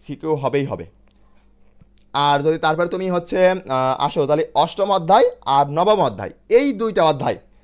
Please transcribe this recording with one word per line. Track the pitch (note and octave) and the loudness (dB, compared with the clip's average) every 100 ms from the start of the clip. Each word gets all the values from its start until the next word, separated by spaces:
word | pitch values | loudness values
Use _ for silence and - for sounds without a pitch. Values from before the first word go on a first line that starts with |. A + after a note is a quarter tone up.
| - | -16
সিকিউ | C#3+ D#3+ | -10 -4
হবেই | D#3 C3+ C#3+ | -2 -2 -2
হবে। | C3+ F#2+ F2 _ _ _ _ _ _ _ _ _ _ _ _ | -4 -8 -12 _ _ _ _ _ _ _ _ _ _ _ _
আর | C#3 C#3+ C#3+ | -2 0 2
যদি | D3 D#3+ | 0 -2
তারপরে | E3 D#3 F3 | -2 -2 -2
তুমি | F3+ F#3 | -4 -4
হচ্ছে, | F3 F3 - F#3 | -4 -4 2 2
আহ, | F#3 - C3 C3 C3 | 2 -2 -2 0 0
আসো, | C#3+ E3 C#3 | -2 0 0
তাহলে | D3+ D#3 | 0 0
অষ্টম | - E3 - G3 | 0 0 0 0
অধ্যায় | F#3+ D#3+ G3+ B3+ - - | 0 4 4 4 0 -2
আর | C#3 C#3+ | 0 0
নবম | D3 F#3 G#3 | 0 2 2
অধ্যায়, | C#3+ G2 G2 - - | 0 -4 -10 -12 2
এই | A#3 C#4+ | 2 2
দুইটা | G#3+ A3 F#3+ | -2 -4 0
অধ্যায়, | D#3+ C#3+ C3+ G2+ - _ | 2 2 -2 -6 -10 _